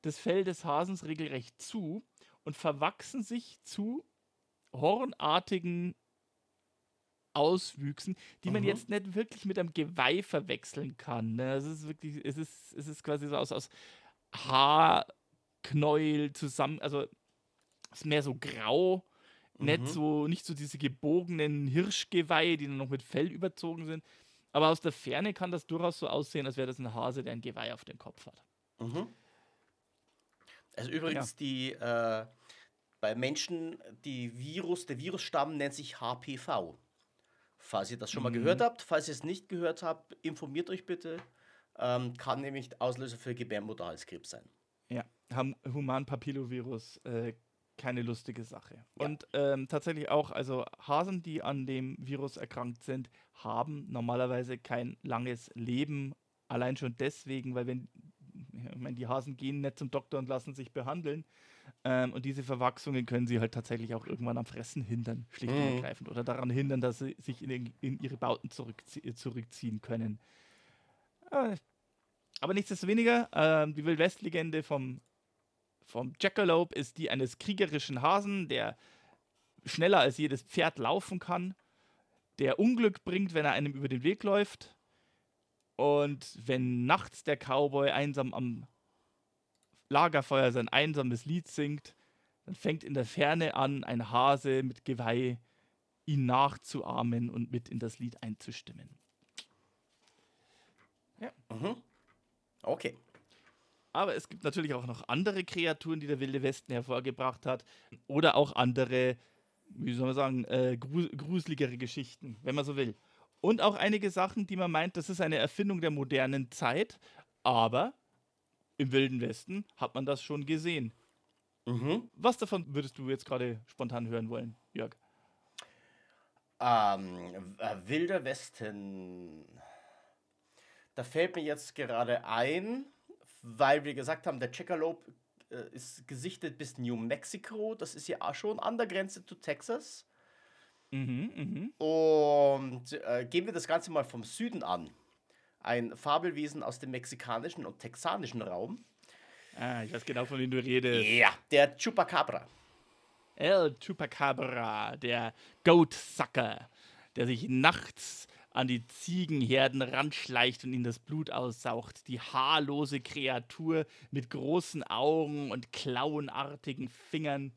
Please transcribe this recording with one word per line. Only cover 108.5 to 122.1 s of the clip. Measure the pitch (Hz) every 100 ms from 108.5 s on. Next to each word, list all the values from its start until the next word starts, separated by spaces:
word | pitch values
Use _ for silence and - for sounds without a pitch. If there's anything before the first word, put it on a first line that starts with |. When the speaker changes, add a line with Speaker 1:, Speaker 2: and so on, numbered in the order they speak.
| -
Speaker 1:
andere, | 123 123 127 127 127 123 _ _ _ _ _
wie | - 120
soll | 120 127
man | 131
sagen, | 135 131 117
äh, | 127 127 120
gru-, | 131 156 170 143
gruseligere | 143 180 160 143 135 123
Geschichten, | 127 - 123 - 143 107
wenn | 135
man | 143 143
so | 139
will. | 123 104 _ _ _ _
Und | 180 226
auch | 202 202
einige | 202 214 196
Sachen, | 185 190 - 196
die | 185
man | 180
meint, | 160 175 180
das | 156
ist | 180
eine | 165 156
Erfindung | 123 - 202 185
der | 160
modernen | 147 131 139 131 139 123
Zeit. | - 127 143 226 - - - - _
Aber | 120 120 113 123 214 - _ _ _ _ _ _ _ -
im | 135
Wilden | 131 135 127
Westen | 120 - - 190 208 -
hat | 127 139
man | 135
das | 139
schon | - 147 139
gesehen. | 156 165 160 113 - _ _ _ _ _ _ -
Speaker 2:
Mhm. | 120 135 202 -